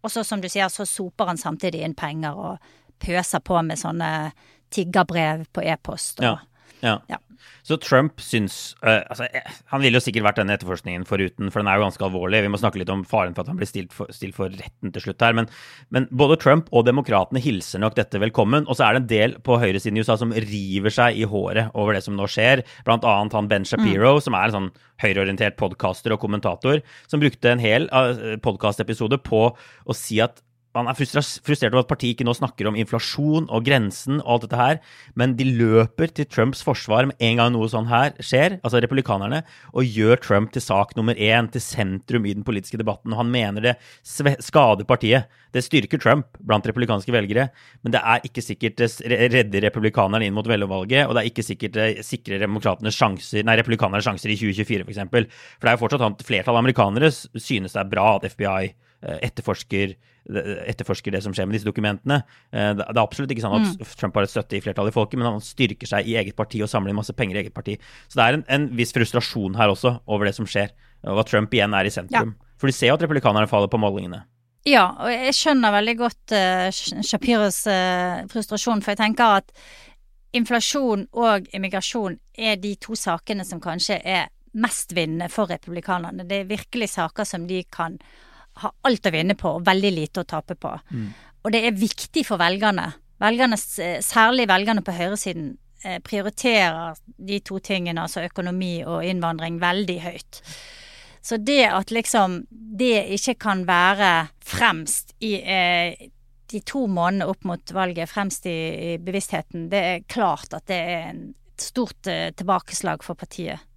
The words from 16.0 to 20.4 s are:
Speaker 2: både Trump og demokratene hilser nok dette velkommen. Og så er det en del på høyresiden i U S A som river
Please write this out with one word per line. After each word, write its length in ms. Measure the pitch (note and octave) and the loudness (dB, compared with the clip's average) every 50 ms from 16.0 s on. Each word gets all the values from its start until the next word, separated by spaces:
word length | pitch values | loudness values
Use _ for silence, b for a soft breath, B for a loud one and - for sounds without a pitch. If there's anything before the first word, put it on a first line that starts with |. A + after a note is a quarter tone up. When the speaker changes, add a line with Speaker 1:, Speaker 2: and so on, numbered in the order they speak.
| C3 - | -2 0
Speaker 2:
både 280 | B2+ B2+ D3 C#3 D#3+ D#3 | 2 4 6 6 6 6
Trump 300 | - C3+ C#3 E3 D#3+ - | 6 6 6 6 4 4
og 140 | - A#2+ A2+ | 2 4 6
demokratene 540 | B2 B2 C#3 C3 - A2+ G2 F2+ - - C3 | 6 4 2 2 2 2 2 2 2 -2 -2
hilser 380 | A#2+ D3 A2 F#2 - - - F#2 | 0 0 -2 -2 -4 -6 -4 -2
nok 160 | G#2 A2 - | -2 0 0
dette 240 | B2 G#2 - - G2+ | 0 -2 0 0 -2
velkommen. 480 | G#2 A2+ - - G#2+ G2+ C3 D3+ D3+ - | -2 0 2 2 2 4 4 2 2 0
Og 80 | B2+ | 0
så 120 | - C3+ G#2+ | 2 4 4
er 40 | A2 | 4
det 80 | C3 | 2
en 40 | B2 A2 | 2 2
del 260 | A#2 G#2 G#2+ B2 - - | 4 4 4 2 0 -4
på 180 | _ C3 A#2+ A#2+ | _ 2 4 4
høyresiden 380 | A#2+ G2 F#2+ G2 - A2+ G#2 | 4 2 0 0 -2 -2 -2
i 40 | A2 | 0
U 20 | |
S 60 | A2 B2+ | 2 2
A 80 | A2+ | 2
som 160 | G#2+ A#2+ A#2 | 2 2 -2
river 580 | A2 A2+ | 0 -2